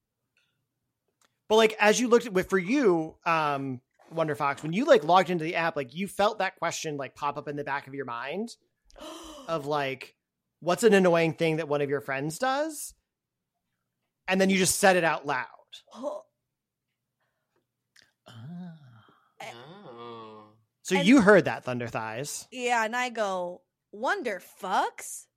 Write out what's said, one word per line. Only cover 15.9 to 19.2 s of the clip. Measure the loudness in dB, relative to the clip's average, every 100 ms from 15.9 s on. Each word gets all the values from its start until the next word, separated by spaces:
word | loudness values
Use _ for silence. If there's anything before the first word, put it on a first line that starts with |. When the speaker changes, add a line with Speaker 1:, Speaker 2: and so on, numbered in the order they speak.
Speaker 2:
Oh. | -12 -10 -10 -16 _ _ _ _ _ _ _ _ _ _ _ _ _ _ _ _ _ _ _ -20
Speaker 3:
Ah. | -20 -16 -14 -16 -18 -20 -20 _ _